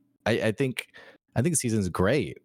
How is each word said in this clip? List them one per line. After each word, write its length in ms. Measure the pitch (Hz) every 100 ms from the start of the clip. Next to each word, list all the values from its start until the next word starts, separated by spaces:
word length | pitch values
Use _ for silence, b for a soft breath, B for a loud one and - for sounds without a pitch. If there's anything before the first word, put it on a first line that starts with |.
| _ _
I, 60 | 104 110
I 120 | 107
think, 360 | 104 135 - - B B B _
I 80 | 120
think 100 | 151
the 60 | 156
season's 300 | 120 110 92
great. 480 | 82 92 143 90 -